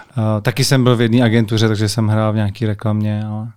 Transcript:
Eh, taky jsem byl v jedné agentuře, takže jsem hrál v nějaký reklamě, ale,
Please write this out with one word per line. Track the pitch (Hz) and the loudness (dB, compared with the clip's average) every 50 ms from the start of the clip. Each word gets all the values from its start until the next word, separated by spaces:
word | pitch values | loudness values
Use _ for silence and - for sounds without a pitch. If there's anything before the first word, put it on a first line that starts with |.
| - - _ 120 | -20 -10 _ -2
Eh, | 110 110 107 104 | -2 0 0 0
taky | 101 - - - 131 | -2 -2 -2 -2 0
jsem | - 143 131 120 | 2 2 2 4
byl | 123 123 | 4 4
v | 113 | 2
jedné | 120 113 113 123 123 | 2 2 2 2 4
agentuře, | 113 110 117 113 104 113 107 113 110 | 4 4 2 2 0 0 0 2 2
takže | 110 98 110 104 | 2 0 -2 -2
jsem | - 110 110 104 | 0 -2 0 0
hrál | 107 110 110 107 104 | 0 0 0 0 0
v | |
nějaký | 110 107 101 95 - 117 | 0 -2 -2 -4 -4 -4
reklamě, | 107 104 101 - 110 107 104 107 107 104 104 107 | -4 -4 -4 -4 -2 -2 -2 -2 -2 -4 -4 -6
ale, | 107 107 107 110 117 - | -6 -8 -10 -10 -12 -2